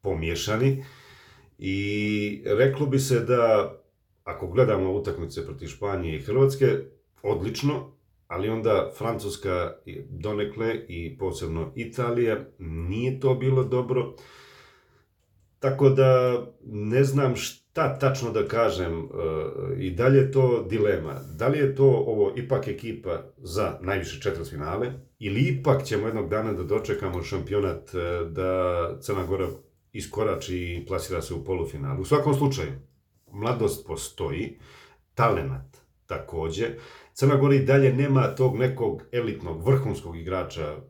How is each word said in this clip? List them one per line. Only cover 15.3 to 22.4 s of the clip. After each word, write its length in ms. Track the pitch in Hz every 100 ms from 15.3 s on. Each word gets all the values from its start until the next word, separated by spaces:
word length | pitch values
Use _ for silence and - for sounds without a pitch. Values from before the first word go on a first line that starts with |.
| _ _ _
Tako 260 | 139 135 139
da 540 | 135 131 127 127 120 120 - 120
ne 380 | 107 104 123
znam 320 | 139 135 135 120
šta 640 | - - _ - 143 -
tačno 320 | 139 131 117
da 160 | 107 101
kažem, 520 | 113 113 95 85 82
e, 60 | 78 - 82 80 78 - 87 87
i 140 | 92
dalje 260 | 87 123 139
je 140 | 135
to 340 | 135 131 117 98
dilema. 440 | 107 104 92 78 69 67 80
Da 100 | 120
li 100 | 151
je 180 | 135 131
to 120 | 135
ovo 460 | 117 110 107 98
ipak 320 | 123